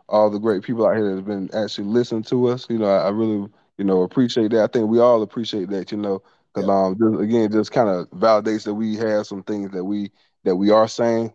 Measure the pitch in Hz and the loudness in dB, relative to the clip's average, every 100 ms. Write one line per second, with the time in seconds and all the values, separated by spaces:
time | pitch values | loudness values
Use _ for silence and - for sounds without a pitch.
0 | - 107 107 104 113 98 120 117 101 110 | -2 2 2 2 -2 -2 -2 0 0 2
1 | 104 95 98 101 92 107 101 - 101 117 | -2 -4 -6 -6 -4 -4 -6 -6 -2 0
2 | 120 113 - 127 123 127 - 113 101 95 | 0 -4 -2 0 0 -2 -4 -2 2 2
3 | 92 107 110 104 101 _ _ - 98 95 | 2 0 -2 -2 -6 _ _ -4 0 2
4 | 90 135 120 120 110 113 104 123 110 117 | 2 0 0 2 2 2 2 0 2 4
5 | 120 117 104 123 110 107 90 98 87 104 | 4 4 0 -6 -6 -6 -6 -6 -6 -6
6 | 101 95 _ _ _ 101 98 98 95 95 | -4 -6 _ _ _ -4 0 2 2 2
7 | 110 107 107 117 107 107 101 139 107 90 | 0 0 0 2 2 0 0 0 2 0
8 | 82 90 113 107 110 107 107 104 110 107 | -6 0 2 2 2 -4 -4 -4 -4 -2
9 | 110 107 107 98 92 104 98 95 95 104 | -2 -2 -4 -10 -8 -6 -6 -6 -4 -4
10 | 101 _ _ _ 101 92 101 107 113 - | -6 _ _ _ -2 2 4 4 4 0
11 | 117 113 113 | 0 0 -2